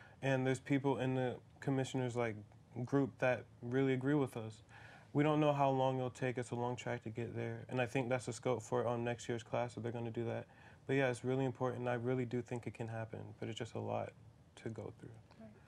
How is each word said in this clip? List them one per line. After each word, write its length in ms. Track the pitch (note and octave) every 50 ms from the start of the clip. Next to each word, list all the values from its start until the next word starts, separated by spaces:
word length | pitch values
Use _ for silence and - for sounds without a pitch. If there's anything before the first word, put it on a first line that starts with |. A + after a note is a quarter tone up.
| - - - -
and 240 | - C3+ C3+ C3 C3
there's 140 | C3 C3 C3
people 380 | - - C#3+ C3+ C3+ C#3 C3 B2+
in 160 | B2+ C3 C3
the 220 | C3 B2+ B2 A2+ - - - - -
commissioners, 580 | - D3 C3+ C3+ C3 - - C3 B2+ B2 A2+
like, 200 | A#2+ A#2+ A2+ G#2 G#2+ G#2 - - - - - - A#2+ B2
group 340 | - C#3+ C#3+ C3+ A2 - -
that 260 | - B2+ B2 G#2+ - - - -
really 320 | A#2+ A#2+ B2 C3+ C3+ C3+
agree 220 | C3 B2+ B2 C#3+ D3
with 220 | D3 C3+ A#2+ -
us. 260 | A#2+ A2 A2 G#2+ - - - - - - - - - - -
We 120 | - C#3+ D3
don't 160 | D#3 D3+ D3+
know 120 | D3+ D3
how 180 | C#3+ C#3+ C#3+ C3+
long 260 | C3+ C3 C3 C3 C3
it'll 140 | C3 B2+ B2
take. 280 | - - C3+ B2+ A#2+ C3
It's 140 | A#2+ -
a 20 | B2
long 220 | A#2+ A#2+ B2 B2
track 260 | - - A#2+ A#2+ A#2
to 80 | - A2+
get 240 | G#2+ A#2+ A#2 G#2 G2+
there, 300 | A#2 A#2 A#2 A#2 A#2 - -
and 120 | B2 B2+
I 60 | B2
think 220 | A2+ - C3+ B2 A#2
that's 180 | C3 B2 -
the 60 | B2
scope 300 | A#2 - - B2+ B2 A2+
for, 240 | A2 - B2+ B2 A2+
um, 160 | A#2 A#2+ A#2
next 260 | A#2+ A#2+ A#2+ A#2 - -
year's 140 | A#2+ A2+
class 320 | - - - A#2 A#2+ B2 -
that 60 | A2+
they're 100 | G#2+ A#2
gonna 220 | A2+ A#2+ A#2 A#2
do 120 | A2 A#2 A#2
that. 200 | A#2 A2+ A#2 - - - - - - - - -
But 80 | - C3+
yeah, 140 | C#3 C3+ B2+
it's 160 | A#2+ - -
really 200 | B2 C3 C3+ C3+
important. 440 | C3 B2 - B2+ B2+ A2+ A#2+ B2 B2
I 60 | B2
really 300 | A#2+ A#2 B2 C3 B2+ B2
do 160 | A#2 B2 B2
think 280 | A2+ - B2 A#2+ - A#2+
it 60 | -
can 120 | - A#2
happen, 340 | A2 A2+ A2+ A2+ A2 G#2+ G#2 G#2 G#2+ G#2+ -
but 80 | A2+ A2+
it's 100 | A2+ -
just 160 | A#2 G#2+ -
a 60 | A2+
lot 320 | G#2+ G#2+ A2 A2 G#2+ G#2 - - - - - - - - -
to 120 | - - A#2
go 240 | A2+ G#2+ G2+ G#2 - -
through. 100 | - - - - - - - - A3 A3 - - -